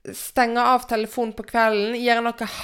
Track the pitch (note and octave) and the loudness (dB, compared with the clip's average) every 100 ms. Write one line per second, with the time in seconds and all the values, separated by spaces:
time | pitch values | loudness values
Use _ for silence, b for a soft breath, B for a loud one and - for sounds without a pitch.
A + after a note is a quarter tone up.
0 | - F#3+ - - A#3+ A#3 A#3+ B3+ A#3+ A3+ | -16 -12 -4 0 2 2 4 2 2 -4
1 | G#3+ - A#3 A3 G#3+ A#3 A3 G#3+ G#3 A#3+ | -4 -4 -4 -6 -4 2 2 2 0 0
2 | A#3+ A#3 A#3 A#3 G#3+ - | 2 2 0 -4 -8 -4